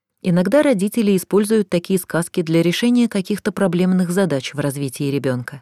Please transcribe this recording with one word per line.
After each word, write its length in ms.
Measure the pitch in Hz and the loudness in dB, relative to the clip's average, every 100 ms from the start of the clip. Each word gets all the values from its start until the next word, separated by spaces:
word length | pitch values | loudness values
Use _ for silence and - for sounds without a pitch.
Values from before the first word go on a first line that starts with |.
| _ _ 185 | _ _ 0
Иногда 360 | 175 185 285 | 2 4 2
родители 520 | 294 208 202 240 208 190 | 4 2 0 0 2 2
используют 540 | - 190 208 220 202 | 2 0 2 0 2
такие 300 | 175 170 185 | -2 0 -2
сказки 420 | - 160 170 - | -2 -4 -2 -4
для 220 | 160 165 | 0 2
решения 440 | 170 170 240 240 233 | 2 0 2 2 2
каких-то 440 | 202 185 202 214 | 0 -4 -4 -4
проблемных 580 | - 196 175 185 185 175 | -2 0 2 2 2 0
задач 460 | 180 185 139 - 143 | 0 0 -2 -4 -4
в 40 | |
развитии 520 | 143 139 139 - 143 | -4 -4 -6 -4 -4
ребенка. 500 | 139 131 123 120 139 | -2 -2 -4 -6 -14